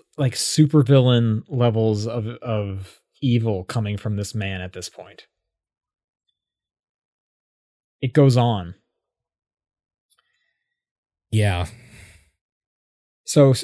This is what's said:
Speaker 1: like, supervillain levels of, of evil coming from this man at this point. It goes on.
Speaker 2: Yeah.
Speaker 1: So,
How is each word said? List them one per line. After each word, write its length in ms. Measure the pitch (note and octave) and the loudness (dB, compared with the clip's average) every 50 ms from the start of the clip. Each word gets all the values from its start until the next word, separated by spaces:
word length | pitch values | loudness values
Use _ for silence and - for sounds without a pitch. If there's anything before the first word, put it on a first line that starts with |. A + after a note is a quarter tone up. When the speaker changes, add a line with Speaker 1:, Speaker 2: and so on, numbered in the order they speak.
| - _ _ - | -18 _ _ -4
Speaker 1:
like, 160 | C#3+ B2+ - | -4 -2 -2
supervillain 1080 | - - - - - D#3 C#3 - D3+ C3 A2 C#3 C3+ B2 B2+ B2 A#2 A#2 A2+ G#2+ A2 - - | -4 -6 -2 2 2 4 4 4 2 4 4 4 4 4 4 2 2 2 0 0 -2 -4 -6
levels 600 | D#3 B2 A#2+ A#2+ G#2+ A2+ A2 A2 G#2+ G#2 G#2 A#2 | -4 0 0 0 2 0 0 0 0 -2 -4 -6
of, 180 | A2+ A#2+ G#2 A2 A#2+ - | -6 -8 -8 -8 -10 -10
of 580 | - B2 A2 G#2+ G#2 G2 F#2+ F#2+ F#2+ - - - _ _ _ _ | -8 -6 -4 -4 -4 -6 -8 -10 -12 -16 -20 -20 _ _ _ _
evil 420 | - C3 A#2+ A#2+ A2 A2+ G#2 F#2 F2+ | -2 0 0 2 0 0 -2 -4 -4
coming 340 | - - A#2+ A2 G#2 G#2 G2+ | -6 -4 -4 -4 -4 -6 -6
from 180 | - A2 G#2 | -6 -6 -6
this 180 | G2+ G2+ - - | -6 -6 -6 -8
man 280 | G#2+ G2+ G2 F#2+ F#2 | -8 -6 -6 -8 -8
at 120 | F#2 F#2 - | -10 -12 -12
this 160 | F2+ F2 - | -14 -14 -16
point. 380 | - - F2+ F#2 G2+ - - _ _ _ _ _ _ _ _ _ _ _ _ _ _ _ _ _ _ _ _ _ _ _ _ _ _ _ _ _ _ _ _ _ _ _ _ _ _ _ _ _ _ _ _ _ _ _ _ _ _ _ _ _ _ _ | -16 -18 -20 -20 -20 -20 -20 _ _ _ _ _ _ _ _ _ _ _ _ _ _ _ _ _ _ _ _ _ _ _ _ _ _ _ _ _ _ _ _ _ _ _ _ _ _ _ _ _ _ _ _ _ _ _ _ _ _ _ _ _ _ _
It 120 | - B2 - | -6 -2 2
goes 220 | D3+ C#3+ C3+ A#2+ B2 | 4 4 4 4 4
on. 380 | A#2+ A#2+ A2+ G2 F2 E2+ E2+ _ _ _ _ _ _ _ _ _ _ _ _ _ _ _ _ _ _ _ _ _ _ _ _ _ _ _ _ _ _ _ _ _ _ _ _ _ _ _ _ _ _ _ _ _ _ _ _ _ _ _ | 2 0 -2 -4 -6 -10 -14 _ _ _ _ _ _ _ _ _ _ _ _ _ _ _ _ _ _ _ _ _ _ _ _ _ _ _ _ _ _ _ _ _ _ _ _ _ _ _ _ _ _ _ _ _ _ _ _ _ _ _
Speaker 2:
Yeah. 360 | - A2 G#2 G2+ F#2 F2+ F2 - - - - - - - - - - _ _ _ _ _ _ _ _ _ _ _ _ _ _ _ _ _ _ _ _ _ _ | -2 0 2 2 0 -2 -4 -8 -10 -18 -20 -20 -20 -20 -20 -20 -20 _ _ _ _ _ _ _ _ _ _ _ _ _ _ _ _ _ _ _ _ _ _
Speaker 1:
So, 280 | - - D#3 C#3+ C3+ A2+ - | -2 4 4 6 6 4 2